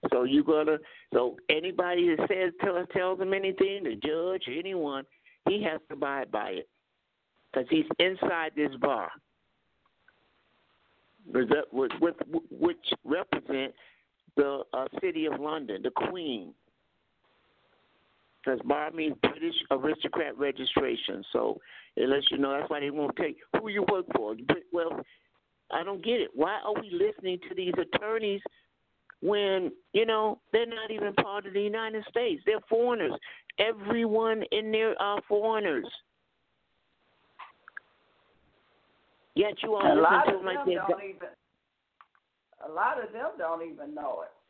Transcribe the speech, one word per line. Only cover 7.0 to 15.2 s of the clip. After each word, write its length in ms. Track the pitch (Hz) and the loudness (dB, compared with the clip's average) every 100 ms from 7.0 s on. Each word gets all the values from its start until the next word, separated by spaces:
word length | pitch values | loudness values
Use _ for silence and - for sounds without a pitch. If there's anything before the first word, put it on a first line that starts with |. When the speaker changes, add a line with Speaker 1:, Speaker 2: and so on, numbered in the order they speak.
| _ _ _ _ _ | _ _ _ _ _
Speaker 1:
'cause 100 | 131 123 | -4 2
he's 160 | 160 156 - | 2 2 -2
inside 540 | 180 190 - 170 160 | -4 -2 -2 -2 -4
this 200 | 151 147 135 | -2 -4 -2
bar. 340 | 143 120 85 - _ _ _ _ _ _ _ _ _ _ _ _ _ _ _ _ _ _ _ _ 190 | -2 -2 -4 -10 _ _ _ _ _ _ _ _ _ _ _ _ _ _ _ _ _ _ _ _ -4
Is 140 | 123 120 | 0 2
that 240 | 143 - | 2 2
with, 200 | 123 131 - | 0 0 2
with, 140 | 165 165 139 165 - | 0 0 -4 -4 -6
which 420 | - 170 170 - - | 0 0 0 -4 -6
represent 680 | - 165 - - - 135 135 - - _ _ _ _ - | -2 -2 -2 -6 -2 -4 -4 -8 -20 _ _ _ _ 2
the, 280 | 143 139 - | 2 0 -4
uh, 120 | 127 131 - | -4 -4 -2
city 240 | 190 160 | -4 0